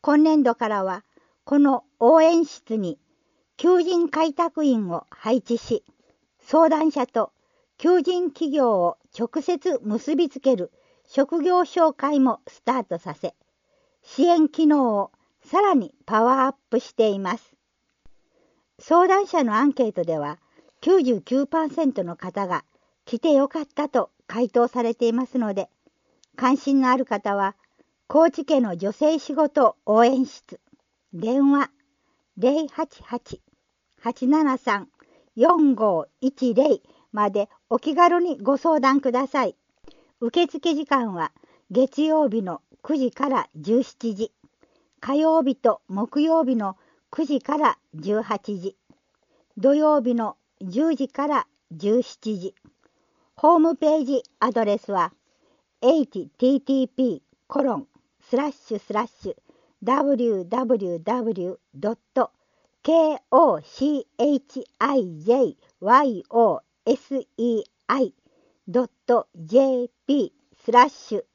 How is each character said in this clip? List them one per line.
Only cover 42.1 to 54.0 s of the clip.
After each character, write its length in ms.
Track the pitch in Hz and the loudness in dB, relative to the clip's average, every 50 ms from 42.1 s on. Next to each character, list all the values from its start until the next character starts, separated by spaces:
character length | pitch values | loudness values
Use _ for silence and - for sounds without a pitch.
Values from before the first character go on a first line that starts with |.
| 311 311 302 240 | 2 2 2 0
日 120 | 202 226 | -2 -4
の 200 | 196 185 165 - _ _ _ _ - | -6 -6 -10 -12 _ _ _ _ -8
九 140 | - 311 | -6 -4
時 140 | 285 262 240 | -2 -2 -4
か 180 | _ - 277 285 | _ -6 -4 -2
ら 200 | 262 226 - - _ | -2 -4 -4 -6 _
十 260 | 156 147 190 226 247 | -12 -4 0 0 0
七 320 | 254 - - _ - 233 208 | 0 -2 -10 _ -8 -8 -6
時、 180 | 190 220 208 _ _ _ _ _ _ _ _ _ _ _ _ _ _ | -6 -10 -10 _ _ _ _ _ _ _ _ _ _ _ _ _ _
火 160 | - - 277 | -8 -4 0
曜 260 | 294 311 320 320 330 | 0 2 2 2 2
日 140 | 269 269 254 | 2 0 -4
と 260 | _ - 233 208 - _ | _ 0 0 0 0 _
木 340 | _ 185 202 233 - - 294 | _ -8 -8 -8 -4 -2 -2
曜 220 | 294 320 320 330 311 | 0 2 2 0 0
日 120 | 247 262 | 0 -2
の 220 | 226 208 196 196 _ _ _ _ _ _ _ | -2 -4 -6 -10 _ _ _ _ _ _ _
九 160 | - - 320 | -6 -6 -4
時 160 | 269 294 254 | -4 -4 -4
か 160 | _ - 294 | _ -4 -4
ら 200 | 302 302 240 - _ _ _ - | 0 0 0 -2 _ _ _ -20
十 260 | 156 151 190 208 214 | -12 -6 -4 -4 -4
八 380 | 214 - 220 196 _ - 208 185 | -4 -6 -8 -8 _ -10 -10 -8
時、 160 | 175 196 - _ _ _ _ _ _ _ _ _ _ _ _ _ _ _ _ | -10 -12 -12 _ _ _ _ _ _ _ _ _ _ _ _ _ _ _ _
土 160 | 208 185 269 285 | 0 2 2 2
曜 280 | 302 302 302 302 294 | 4 4 2 2 2
日 120 | 220 247 240 | 0 0 -2
の 220 | 233 226 208 - _ _ _ _ _ | -2 -4 -6 -8 _ _ _ _ _
十 320 | 190 185 175 240 311 330 320 | -14 -8 -4 -2 0 0 -2
時 140 | - 277 | -2 -6
か 200 | 262 _ - 285 | -8 _ -6 -4
ら 200 | 294 294 254 - _ _ _ _ _ | -2 -2 -2 -4 _ _ _ _ _
十 300 | 165 156 180 202 220 247 | -16 -6 -2 0 0 0
七 360 | - - - _ - 220 214 | 0 -4 -12 _ -8 -8 -8
時。 180 | 185 175 190 _ _ _ - _ _ _ _ _ _ _ _ _ _ _ _ _ | -6 -8 -12 _ _ _ -20 _ _ _ _ _ _ _ _ _ _ _ _ _
ホ 220 | - - 302 349 | 2 4 4 4
ー 20 | 330 | 6
ム 160 | 311 330 311 | 4 2 0
ペ 220 | - 311 302 311 | 0 0 0 0
ー 80 | 311 | 0